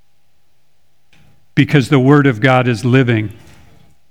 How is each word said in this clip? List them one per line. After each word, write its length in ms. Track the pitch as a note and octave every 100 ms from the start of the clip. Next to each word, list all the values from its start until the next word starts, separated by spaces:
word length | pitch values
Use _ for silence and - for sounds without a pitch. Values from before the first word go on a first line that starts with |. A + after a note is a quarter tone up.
| _ _ _ _ _ _ _ _ _ _ _ _ - - _
Because 340 | - C3 D3 A2+
the 120 | C#3
Word 260 | C3 D3 C#3
of 140 | G#2+
God 280 | C3 B2+ B2
is 160 | G#2+
living 480 | A#2+ C3 A#2+ A2+ G#2+ - - - - - - - _